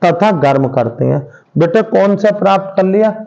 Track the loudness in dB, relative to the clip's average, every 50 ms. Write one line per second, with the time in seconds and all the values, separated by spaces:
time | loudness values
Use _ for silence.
0 | 0 0 0 2 0 0 0 2 2 2 2 2 0 0 0 -2 -2 -2 -2 -4
1 | -2 -2 -2 -2 -4 -10 -18 -20 _ _ -2 0 0 2 2 0 0 0 0 2
2 | 2 2 0 2 0 0 0 2 0 2 2 0 -2 -4 -2 -2 0 0 2 0
3 | 0 0 -2 -4 -12